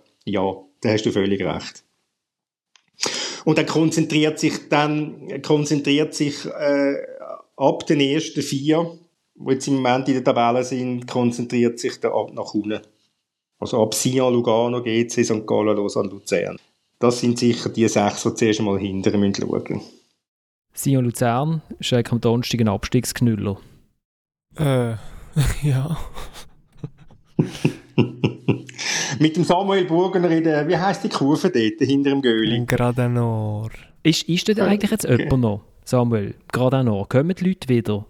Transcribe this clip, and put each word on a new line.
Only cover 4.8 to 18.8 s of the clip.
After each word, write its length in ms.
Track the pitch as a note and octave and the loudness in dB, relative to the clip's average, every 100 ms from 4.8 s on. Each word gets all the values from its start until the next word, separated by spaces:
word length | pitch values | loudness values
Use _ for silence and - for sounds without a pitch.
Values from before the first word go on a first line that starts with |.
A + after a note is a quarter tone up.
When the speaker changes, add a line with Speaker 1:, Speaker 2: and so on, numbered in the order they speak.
| D3 D3+ D3+ - - C#3 | 2 0 -4 -10 -12 -6
Speaker 1:
konzentriert 720 | - D3+ D3 D3 C#3+ C#3+ D3 | 0 2 2 0 2 2 2
sich, 300 | - D3 - | -2 -4 -4
äh, 500 | - - C#3+ C#3+ C#3 - - - - - - - | -10 -2 0 2 0 -2 -8 -14 -16 -16 -14 0
ab 300 | C#3 - - | 0 2 0
den 140 | D3 | 2
ersten 420 | C3+ D3+ D#3+ D3 | 2 0 -2 -6
vier, 500 | A#2+ C#3 D3 D#3 E3 - _ _ _ | -4 -2 0 0 0 -8 _ _ _
die 180 | - - | -8 -4
jetzt 140 | C3 C#3+ | -2 0
im 100 | C3+ | 0
Moment 300 | B2+ B2+ C3+ | 2 2 0
in 80 | |
der 100 | C3 | 0
Tabelle 380 | C#3 A#2+ A#2+ B2 | 2 2 2 0
sind, 460 | B2 B2+ B2+ B2 B2 | -2 -4 -4 -6 -4
konzentriert 720 | B2+ A#2+ A#2+ A#2+ B2 A#2+ A#2+ | 0 0 0 -2 2 2 0
sich 180 | - - | -6 -4
der 140 | - | -2
ab 180 | - - | -2 -4
nach 220 | - G#2 | -8 -6
unten. 260 | G#2+ G2+ G#2+ - _ _ _ _ _ _ - | -4 -4 -6 -10 _ _ _ _ _ _ -12
Also 240 | G#2 B2 | -2 2
ab 120 | G#2+ | 2
Sion, 400 | - B2+ C3 B2+ | 0 0 2 4
Lugano, 480 | A#2+ A#2+ A2+ A#2+ B2 | 2 4 2 2 -2
G 240 | B2 A2+ A#2+ | 0 0 0
C, 160 | - | 0
Sankt 240 | A2 G#2+ - | 0 -2 0
Gallen, 280 | A2 G#2+ G#2 | 0 2 2
Lausanne, 320 | G2+ A2 G2+ | 0 -2 -4
Luzern. 480 | G2 - F#2 F#2 - _ _ _ - | -8 -4 -2 -2 -8 _ _ _ 0
Das 220 | A#2+ B2 | 0 2
sind 180 | A#2+ A#2+ | 0 2
sicher 320 | A#2+ A#2 - | 2 2 -2
die 180 | - A2 | 0 2
sechs, 340 | G#2+ G#2 - | 2 0 0
die 120 | A#2+ | -4
zuerst 260 | - A2+ G#2+ | 2 2 2
einmal 180 | G#2+ | 0
hinterher 400 | G2 | -2